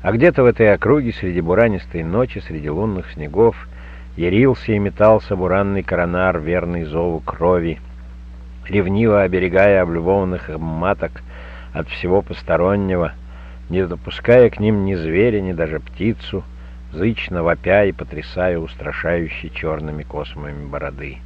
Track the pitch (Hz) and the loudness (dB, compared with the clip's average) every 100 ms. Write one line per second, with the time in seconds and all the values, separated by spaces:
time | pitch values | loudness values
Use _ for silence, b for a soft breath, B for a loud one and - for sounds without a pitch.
0 | 92 113 170 147 123 - 110 95 107 147 | 0 4 4 8 6 8 6 6 4 4
1 | 120 - 95 87 82 95 117 95 - 85 | 2 -4 -2 -2 0 0 0 -4 -6 -8
2 | 80 98 127 104 - 80 73 78 110 92 | -2 -2 -2 -6 -10 -8 -6 -4 -4 -4
3 | - 78 73 90 117 - - B B B | -8 -12 -4 4 2 2 -16 B B B
4 | B - 87 101 135 117 - 104 101 - | B -4 2 4 4 2 0 0 0 4
5 | 107 107 - 98 92 98 98 98 90 87 | 6 6 2 -2 2 2 2 -2 -2 0
6 | 85 90 92 87 76 87 85 87 78 78 | 0 2 2 2 0 -2 0 -4 -4 -2
7 | 87 82 - - 85 90 82 76 - - | -2 -2 -6 0 2 2 0 -6 -12 -16
8 | - - - - - - - 101 92 101 | -16 -16 -16 -16 -16 -16 -2 0 2 2
9 | 113 101 95 92 90 92 101 98 87 82 | 4 4 4 2 2 6 6 6 4 0
10 | 85 98 92 90 - 78 82 80 90 101 | 2 2 2 -4 -6 -8 -6 -2 -2 -2
11 | 82 - B B B B B - - - | -4 -8 B B B B B -8 -8 -6
12 | 90 95 - - - 82 90 101 95 92 | 0 0 0 -12 -2 2 4 2 0 0
13 | 80 - B B B B - 90 90 87 | -2 -6 B B B B -4 -2 -2 -4
14 | - - - 123 117 - 104 104 98 92 | -10 -4 6 8 8 6 0 2 0 -2
15 | 80 85 120 104 92 85 80 78 64 - | 0 2 4 2 -2 -2 -2 -4 -8 -4
16 | 104 110 - 98 - B B B - 78 | -2 -2 -6 -8 -8 B B B -12 -2
17 | 107 110 - 90 82 80 - 101 101 87 | -2 -2 -4 -2 0 0 4 4 4 0
18 | - 73 - - 92 85 80 - 73 71 | -10 -10 -8 -2 0 0 -6 -10 -10 -4
19 | 85 85 80 - 80 - 80 78 78 76 | -2 -2 -2 -8 -12 -8 -6 -6 -6 -10
20 | - 73 71 73 73 71 71 71 71 69 | -10 -10 -10 -12 -12 -12 -10 -8 -10 -10
21 | 69 64 | -14 -14